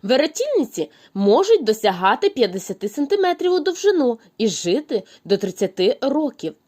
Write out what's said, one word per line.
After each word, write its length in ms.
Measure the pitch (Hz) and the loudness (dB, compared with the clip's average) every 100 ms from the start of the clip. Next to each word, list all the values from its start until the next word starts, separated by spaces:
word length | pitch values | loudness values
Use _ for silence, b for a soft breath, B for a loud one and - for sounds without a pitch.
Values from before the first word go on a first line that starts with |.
Веретільниці 840 | 196 262 302 - 554 508 247 - 156 b b | 0 0 0 -2 -2 -2 -2 -6 -8 b b
можуть 500 | 196 202 233 392 440 | -2 4 4 4 2
досягати 640 | 240 220 208 180 185 240 403 | 2 0 0 0 0 2 0
п'ятдесяти 600 | - 208 185 - 185 208 | 0 -2 -2 -10 -8 -8
сантиметрів 640 | - 285 403 370 349 359 | -4 -2 0 0 0 0
у 60 | 359 | 0
довжину 600 | 311 349 392 370 254 226 b _ | -2 0 0 2 0 -2 b _
і 100 | 220 | -2
жити 560 | 170 175 226 302 233 - b 165 | -2 -2 -2 -2 -6 -8 b -4
до 120 | 196 | -2
тридцяти 600 | 185 180 190 - 185 - | -2 -4 -6 0 0 0
років. 520 | 269 302 302 - 160 - | -2 -2 -4 -6 -12 -12